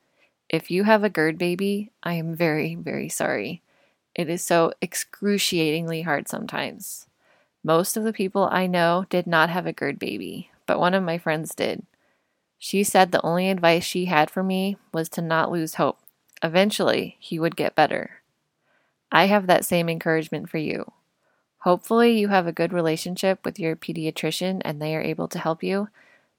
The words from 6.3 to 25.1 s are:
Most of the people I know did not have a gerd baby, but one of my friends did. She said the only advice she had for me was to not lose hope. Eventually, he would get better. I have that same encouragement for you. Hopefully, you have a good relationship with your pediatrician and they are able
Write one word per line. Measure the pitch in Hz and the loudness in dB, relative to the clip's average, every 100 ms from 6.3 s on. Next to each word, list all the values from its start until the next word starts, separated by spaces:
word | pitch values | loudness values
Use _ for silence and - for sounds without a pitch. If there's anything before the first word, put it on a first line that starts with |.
| - - - 127 - - - - _ _ _ _ _ | -8 -6 -6 -6 -10 -14 -16 -18 _ _ _ _ _
Most | 156 165 185 226 | 0 2 2 -2
of | |
the | 220 | -4
people | 220 190 196 190 | -2 -2 0 2
I | 180 185 | 2 0
know | 180 170 175 190 | 2 2 2 0
did | 180 175 | -2 2
not | 165 165 | 2 2
have | 175 165 | 0 -4
a | |
gerd | 160 143 - | -4 -6 -4
baby, | - 98 90 87 - _ - | -6 -8 -10 -14 -16 _ -2
but | - | 2
one | 175 | 2
of | 196 | 2
my | 175 170 | 0 -4
friends | 165 156 156 - | -2 -4 -4 -4
did. | - - - _ _ _ _ _ _ _ | -4 -4 -10 _ _ _ _ _ _ _
She | - 196 | -4 0
said | 202 190 185 | 2 4 4
the | - 156 | 4 0
only | 170 190 | 0 0
advice | 185 170 170 | 2 4 4
she | - 185 180 | 0 -4 2
had | 156 156 | 2 2
for | - | 0
me | 190 190 196 202 _ | -2 0 -2 -6 _
was | 160 165 | -6 -4
to | - | -4
not | 165 160 - | 0 0 2
lose | 170 160 - | -2 -4 0
hope. | 143 - _ _ _ - | -2 -2 _ _ _ -6
Eventually, | 160 170 208 208 151 117 180 - | 0 2 2 2 2 2 -2 -10
he | - 165 | -8 -2
would | 165 170 | -2 0
get | - - | 0 4
better. | 147 - - - _ _ _ _ _ _ _ _ - | 2 2 -6 -16 _ _ _ _ _ _ _ _ 2
I | 160 196 | 4 6
have | 208 185 | 4 6
that | 175 - | 4 4
same | 175 165 | 0 0
encouragement | 165 170 160 156 147 170 | -2 0 0 -2 -8 -6
for | 165 | -6
you. | 151 - - _ _ _ _ _ _ _ | -4 -6 -8 _ _ _ _ _ _ _
Hopefully, | 185 180 - 226 233 220 | 2 2 2 4 4 4
you | 202 | 4
have | 196 170 | 2 2
a | |
good | 165 170 | -2 0
relationship | 180 160 160 180 185 190 190 | 2 0 0 -4 -2 0 0
with | - - | -4 -4
your | 165 160 | -4 -4
pediatrician | - 165 160 - 156 - 180 190 | -6 -4 -4 -2 -4 -2 -4 -4
and | - 151 | -6 -4
they | 156 160 | -4 -2
are | |
able | - | -2